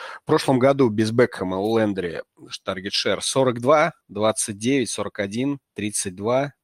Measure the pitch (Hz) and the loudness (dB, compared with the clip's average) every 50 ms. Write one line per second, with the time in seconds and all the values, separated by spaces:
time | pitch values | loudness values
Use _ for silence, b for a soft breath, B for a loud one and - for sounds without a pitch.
0 | B B B B _ - 151 156 - - 135 127 123 135 139 139 135 117 107 107 | B B B B _ 2 2 2 4 2 4 4 4 4 6 4 4 2 4 2
1 | 110 110 113 120 123 117 - - 98 92 95 95 98 110 113 113 110 104 98 95 | 0 2 4 4 2 2 2 -2 -6 -4 -4 -2 0 0 2 2 2 2 0 -2
2 | 90 87 80 - - _ _ _ - - - - _ - 95 95 92 98 - - | -4 -6 -6 -8 -12 _ _ _ -18 -16 -16 -10 _ -8 -8 -6 -6 -6 -4 -2
3 | - 117 98 87 - - - 135 135 127 117 120 117 127 156 151 156 170 - _ | -2 -2 -2 -2 -2 -2 0 2 2 2 0 0 2 4 4 4 4 2 -2 _
4 | _ - 98 101 107 110 107 - - - 104 98 110 123 139 139 120 - - - | _ -12 -4 0 0 0 0 0 -4 -6 -6 -4 -2 0 0 0 0 -2 -4 -6
5 | 101 101 - - 101 101 101 117 131 143 143 139 _ _ _ - 101 107 104 - | -8 -6 -6 -6 -6 -4 -4 -4 -2 -2 -4 -6 _ _ _ -8 -6 -6 -4 -6
6 | - 101 90 92 101 113 123 131 143 143 - _ | -6 -8 -8 -6 -2 -2 0 0 -2 -4 -8 _